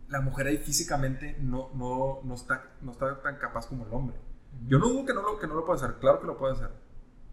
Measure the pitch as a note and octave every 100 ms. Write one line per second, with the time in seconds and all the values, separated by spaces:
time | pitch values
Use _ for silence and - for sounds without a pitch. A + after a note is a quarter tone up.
0 | - C#3 C3+ C3+ C#3 D3 D#3 D3 E3 C#3+
1 | C3+ C3 C#3+ D3 C3 B2+ C3 C3 B2 B2+
2 | C3+ C3+ C3 B2 - B2+ - - C3 -
3 | C3+ C3+ C#3+ C3+ B2 A#2 - B2+ G#2+ B2
4 | B2+ - - - - C3 A#2 C3+ A#3+ C4+
5 | C4 A3 G#3+ G#3 E3 D#3 F3+ D#3+ B2 -
6 | C3 C#3+ E3+ C#3 C3+ A#2+ A2+ - - -
7 | - - -